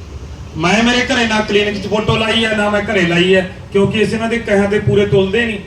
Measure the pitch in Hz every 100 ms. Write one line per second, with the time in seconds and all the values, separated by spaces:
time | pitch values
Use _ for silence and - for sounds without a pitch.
0 | - - - - - 156 170 208 233 247
1 | 247 247 226 214 208 208 208 196 202 214
2 | 226 220 220 226 226 214 208 202 208 202
3 | 170 170 180 190 180 - - 196 196 214
4 | 202 220 226 233 220 202 202 208 208 202
5 | 202 196 190 220 226 196